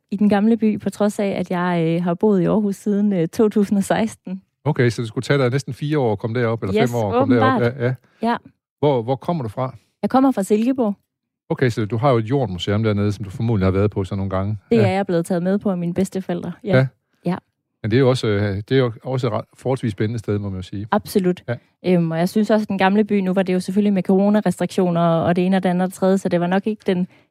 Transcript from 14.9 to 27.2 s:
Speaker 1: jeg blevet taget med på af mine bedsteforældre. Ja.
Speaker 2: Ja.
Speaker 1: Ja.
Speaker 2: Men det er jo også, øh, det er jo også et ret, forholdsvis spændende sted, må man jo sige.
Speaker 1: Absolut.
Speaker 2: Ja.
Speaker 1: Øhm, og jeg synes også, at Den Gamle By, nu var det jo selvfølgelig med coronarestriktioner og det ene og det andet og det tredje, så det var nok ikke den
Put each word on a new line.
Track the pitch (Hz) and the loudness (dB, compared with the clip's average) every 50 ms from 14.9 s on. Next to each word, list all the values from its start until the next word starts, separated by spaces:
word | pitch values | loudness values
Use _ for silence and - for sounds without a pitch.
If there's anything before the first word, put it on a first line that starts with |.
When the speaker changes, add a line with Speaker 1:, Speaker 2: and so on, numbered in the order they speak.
Speaker 1:
jeg | 185 196 202 | 2 0 -2
blevet | 196 175 170 170 | 0 -2 -2 -2
taget | - 185 170 175 | -2 -2 -2 0
med | 185 196 202 | 0 -2 0
på | - 208 | -2 -2
af | 185 | -2
mine | 175 170 170 175 | -2 -4 -4 -2
bedsteforældre. | - 196 - - 190 - - 175 175 - 175 - - - | -2 -2 -2 -4 -6 -6 -6 -6 -6 -8 -10 -12 -10 -4
Ja. | 202 139 | 0 2
Speaker 2:
Ja. | 131 135 131 - _ _ _ _ _ - | 2 2 0 -4 _ _ _ _ _ -6
Speaker 1:
Ja. | 175 175 - - _ _ _ _ _ _ _ - | -6 -6 -6 -8 _ _ _ _ _ _ _ -4
Speaker 2:
Men | 107 | 0
det | 110 | 2
er | 135 | 4
jo | 139 123 | 4 4
også, | 131 127 - | 4 2 0
øh, | 110 104 101 104 104 95 | 0 0 0 0 -2 -2
det | 101 104 - | -4 -2 0
er | 131 | 2
jo | 131 127 120 107 - - | 2 2 2 -2 -8 -8
også | 123 131 127 127 | -6 -4 -2 -2
et | 113 107 | -2 -2
ret, | 113 - - _ | -4 -6 -8 _
forholdsvis | - - 123 135 - - 113 | -8 -4 -4 -2 -2 -2 -4
spændende | 98 - 110 107 120 113 | -2 -2 -4 -4 -4 -4
sted, | - - 104 101 | -4 -4 -4 -4
må | 101 101 | -4 -6
man | 95 92 | -8 -8
jo | |
sige. | 92 - - 98 110 - | -10 -10 -10 -10 -6 -4
Speaker 1:
Absolut. | 202 214 - - - 208 180 180 180 - - | -4 -4 -4 -2 -2 0 0 0 -2 -4 -6
Speaker 2:
Ja. | - 120 151 - _ _ _ - | -8 -10 -10 -10 _ _ _ -2
Speaker 1:
Øhm, | 180 180 170 165 160 | 0 2 2 2 0
og | 160 | 0
jeg | 165 175 185 | -2 -2 0
synes | - 214 208 - | 0 0 2 2
også, | 220 214 208 | 2 0 0
at | - | -2
Den | 196 | -2
Gamle | 190 190 190 196 214 214 | 0 2 2 4 2 2
By, | - 208 | 2 0
nu | 202 190 185 180 | 0 0 0 0
var | 196 185 | 0 0
det | 185 185 | 0 -2
jo | 180 | -2
selvfølgelig | - - 185 208 202 208 202 | -2 -2 -2 0 2 2 0
med | 185 175 | 0 2
coronarestriktioner | - 196 190 202 208 208 214 - 180 - - 180 - - 196 185 180 170 170 | 2 2 4 4 4 2 2 2 0 -2 -2 -4 -2 0 0 0 2 2 2
og | 170 170 165 165 - 165 175 | 2 2 2 2 2 0 0
det | 185 180 | 2 2
ene | 185 190 | 2 2
og | 185 180 | 2 2
det | 185 | 0
andet | 175 180 185 | 0 0 -2
og | |
det | 185 - | -2 -2
tredje, | - 190 190 196 | 0 0 2 2
så | 196 - 185 | 2 0 0
det | 175 170 | 0 0
var | 175 | 0
nok | 175 185 202 - | 0 0 0 0
ikke | 220 214 - _ | -2 -4 -4 _
den | 208 185 180 180 - _ _ | -2 0 0 -2 -4 _ _